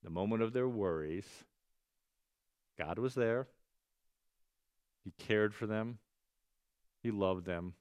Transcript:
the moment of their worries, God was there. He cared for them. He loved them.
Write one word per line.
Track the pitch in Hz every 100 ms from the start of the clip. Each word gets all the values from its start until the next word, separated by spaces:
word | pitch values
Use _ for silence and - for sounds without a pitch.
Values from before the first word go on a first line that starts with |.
the | -
moment | 82 101 113
of | 113
their | 123 127
worries, | 117 98 82 76 85 - - - _ _ _ _ _ _ _ _ _ _ _ _ _
God | 80 90
was | 127
there. | 127 113 117 131 _ _ _ _ _ _ _ _ _ _ _ _ _ _ _
He | - -
cared | - 107 107
for | 104 107
them. | 107 113 113 _ _ _ _ _ _ _ _ _ _
He | 120
loved | 104 98 92 87
them. | 87 90 87